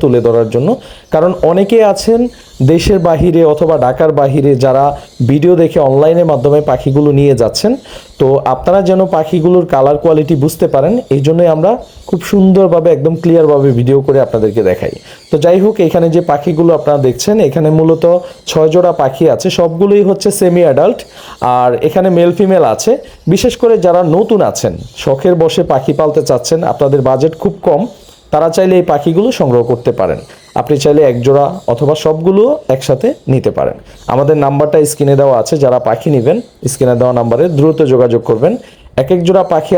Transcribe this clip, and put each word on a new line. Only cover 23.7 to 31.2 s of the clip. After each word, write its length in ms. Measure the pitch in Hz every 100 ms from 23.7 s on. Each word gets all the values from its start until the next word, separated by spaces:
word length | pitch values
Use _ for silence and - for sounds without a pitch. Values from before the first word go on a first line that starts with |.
| 214 175
যারা 160 | 175 175 170
নতুন 240 | 220 214 123
আছেন, 240 | - 107 82 - -
শখের 320 | - 135 180 175
বশে 180 | 160 - -
পাখি 220 | 139 147 139
পালতে 220 | 156 151 139
চাচ্ছেন, 300 | 127 - 165 170
আপনাদের 300 | - 139 139 127
বাজেট 240 | 131 160 156
খুব 100 | 196 - 180
কম, 140 | 156 240 - - - _
তারা 140 | 151 165 165
চাইলে 180 | 190 180
এই 60 | 175
পাখিগুলো 380 | 143 170 165 233 -
সংগ্রহ 220 | 143 120 117
করতে 200 | 120 127 -
পারেন। 200 | 92 69 - - - -
আপনি 160 | 123 143
চাইলে 180 | 147 147 143
এক 80 | 120